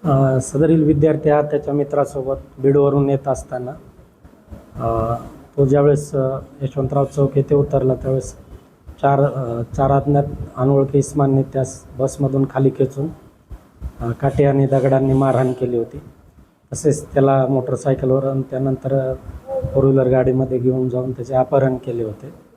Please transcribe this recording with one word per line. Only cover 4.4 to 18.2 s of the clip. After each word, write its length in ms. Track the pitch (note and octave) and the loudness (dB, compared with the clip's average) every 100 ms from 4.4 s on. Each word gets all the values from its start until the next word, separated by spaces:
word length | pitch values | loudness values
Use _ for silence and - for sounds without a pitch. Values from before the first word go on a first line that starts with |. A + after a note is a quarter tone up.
| _ - - - | _ -20 -18 -6
अ, 400 | A#2 A2+ A2+ A#2 - - - - | -2 -2 -2 -4 -8 -20 -10 0
तो 80 | C3+ | 4
ज्यावेळेस, 500 | C#3+ D3 D3 D3 C#3+ | 6 4 2 0 -2
अ, 240 | C3 C3+ - - | -2 -4 -10 -10
यशवंतराव 440 | C3+ C#3+ C3 C#3 C#3 | -8 -4 -2 0 -2
चौक 320 | D3 C#3 C#3 | 0 2 2
येथे 180 | C3+ C#3+ | 2 2
उतरला, 380 | C#3 C3+ C3 | 2 0 0
त्यावेळेस 420 | - C3+ C3 - - - - _ _ - - | 0 -2 -4 -4 -16 -20 -20 _ _ -20 -2
चार, 180 | C#3 C#3 | 0 2
अ, 400 | C#3 B2+ B2 A#2 A#2 - | 2 -2 -6 -6 -6 -2
चार 160 | C3+ | 2
अज्ञात 320 | C#3 C3+ C#3+ D3 - - - | 2 2 0 0 -6 -12 -2
अनोळखी 400 | C3 C#3 C#3 C#3 | 2 2 2 0
इस्मांनी 460 | C3+ D3 C#3 C3+ | 0 0 2 2
त्यास 400 | C3+ C3+ B2+ - - - | 0 -4 -6 -8 -18 -4
बसमधून 480 | C3 - C#3 C3+ C3+ | -4 -2 -2 0 -2
खाली 200 | C3 C3+ C3+ | 0 0 2
खेचून, 300 | C3 C3+ D#3 - - _ _ - - _ - - | -2 -2 -8 -10 -20 _ _ -20 -20 _ -14 -8
अ, 120 | A#2 | -8
काटे 340 | A2+ C#3 C3 C#3 | -2 -2 2 2
आणि 200 | C#3 C3+ | 2 2
दगडांनी 480 | C3+ C3+ C3 C3+ | 2 2 2 2
मारहाण 400 | C3+ C3+ B2 B2+ | 2 2 2 0
केली 240 | B2+ B2 A#2+ | -2 -4 -2
होती. 200 | A2+ - - - - - _ _ _ | -4 -10 -20 -20 -20 -20 _ _ _
तसेच 320 | - D#3 D3 - | -4 -2 -2 -2
त्याला 400 | C#3+ C3+ C3+ C3 | 2 2 2 2
मोटरसायकलवर 760 | C3+ B2 B2+ C#3 C3 C3 C3 | 0 -2 -4 -2 0 0 0